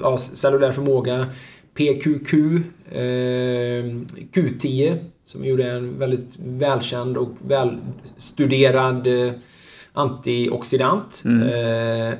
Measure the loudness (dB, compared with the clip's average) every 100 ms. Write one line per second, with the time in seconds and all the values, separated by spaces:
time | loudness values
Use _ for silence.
0 | 0 0 -4 -2 2 4 2 2 2 2
1 | 2 -2 -4 -8 -18 -20 _ 0 0 2
2 | 0 0 2 2 4 2 0 -8 -12 -6
3 | -2 0 0 0 0 0 -2 -2 -4 -8
4 | -10 -14 -4 0 0 0 -2 2 2 0
5 | -6 -16 -18 -8 0 0 0 -4 -6 -4
6 | -2 -2 -4 -14 -10 -2 0 0 -2 -4
7 | -4 -4 -4 -6 -2 0 0 -2 -8 -12
8 | -16 -16 -8 0 2 6 6 6 2 2
9 | 2 2 0 -2 -12 -20 -20 -20 -8 -2
10 | -2 -2 -2 0 0 -2 0 2 2 0
11 | -2 -4 2 4 4 2 0 0 0 0
12 | -2 -4